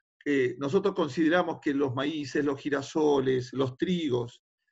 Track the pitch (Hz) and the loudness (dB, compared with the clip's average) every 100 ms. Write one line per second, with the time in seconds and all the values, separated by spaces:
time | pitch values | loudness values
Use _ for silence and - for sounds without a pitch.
0 | _ _ 147 139 127 131 143 190 196 190 | _ _ -2 0 0 -2 0 2 0 0
1 | 156 147 160 180 170 143 156 139 139 120 | -2 2 2 4 2 -2 -2 0 0 0
2 | 147 160 135 147 143 139 151 139 135 160 | -4 -4 -4 -2 -2 -2 -2 -4 -2 2
3 | 151 139 135 131 127 127 135 127 170 180 | 4 4 2 0 -2 -2 -2 0 0 0
4 | 156 123 117 - _ _ _ | 0 -2 -2 -12 _ _ _